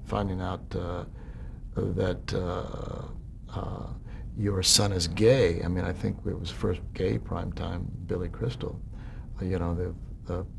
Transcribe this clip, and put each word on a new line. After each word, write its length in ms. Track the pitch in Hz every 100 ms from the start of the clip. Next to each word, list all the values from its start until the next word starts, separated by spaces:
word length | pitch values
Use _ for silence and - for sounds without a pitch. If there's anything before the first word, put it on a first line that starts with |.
| -
finding 340 | 104 98 92
out, 240 | 92 90 -
uh, 300 | 95 87 87 87 - - - - - - -
that, 580 | 98 90 95 90 -
uh, 720 | 98 90 90 - - - - - - - - -
uh, 340 | - 92 95 - - - - - -
your 260 | 101 95
son 300 | 92 - 104
is 140 | 92 85
gay. 520 | 101 110 135 92 85
I 40 | 85
mean, 160 | 90
I 80 | 90
think 260 | 90 101 95 95
it 140 | 90
was 100 | 87
the 60 | -
first 240 | 98 90 -
gay 240 | - 92 110
primetime, 680 | - 87 90 82 85 87 90 - 90
Billy 220 | 92 87
Crystal. 500 | - 120 - - - - - - - - -
Uh, 40 | 92
you 140 | 92
know, 160 | 85 85
the, 180 | 90 87 - - -
the 200 | 87 -